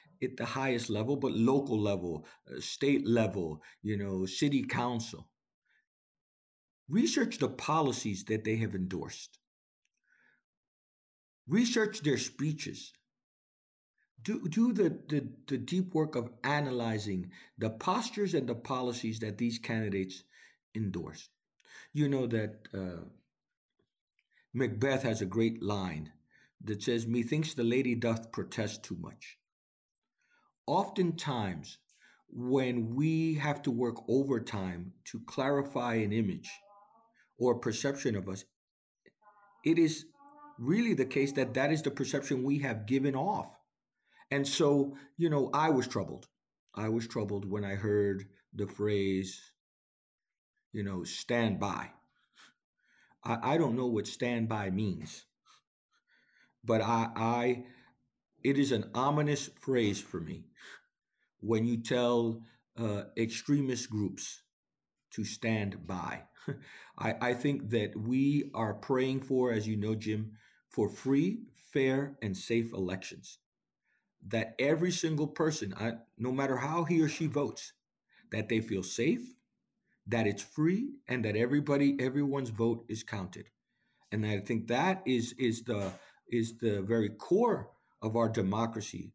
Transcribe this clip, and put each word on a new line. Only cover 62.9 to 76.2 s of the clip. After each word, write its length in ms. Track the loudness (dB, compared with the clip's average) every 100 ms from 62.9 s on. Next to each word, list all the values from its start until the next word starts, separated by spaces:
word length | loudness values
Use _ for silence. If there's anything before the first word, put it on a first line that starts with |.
| -2 -4 -2
extremist 720 | -2 -2 0 2 2 -2 -4
groups 520 | -2 -2 -4 -12 -14 _ _ _ _ _ _ _
to 120 | -8
stand 600 | -6 -4 0 0 0 -4 -8
by. 360 | -6 -6 -8 -12 _ -10
<laughs> 520 | -10 -12 -20 -20 -6
I, 160 | -4 0
I 140 | 0
think 360 | 0 0 0 0
that 260 | 0 0 -2
we 540 | 0 2 4 2 0
are 200 | -2 -2
praying 480 | -2 0 2 2 0
for, 300 | 0 2 4
as 140 | 2 0
you 100 | 0
know, 180 | 0
Jim, 380 | -2 -2 -2 -4 -10 -20 _ _
for 180 | 0 0
free, 520 | 0 2 4 4 0 -8 -20 -4
fair, 440 | 2 4 2 0 -4
and 140 | -4 -4
safe 360 | 0 0 0
elections. 640 | -2 -4 -4 -8 -14 -18 -20 _ _ _ _ _ _ _ _
That 300 | -6 -4 -2 0
every 340 | 2 2 2
single 340 | 0 0 0 0
person, 480 | 0 0 0 -4 -4
I, 180 | -4 -6 -10
no 140 | -6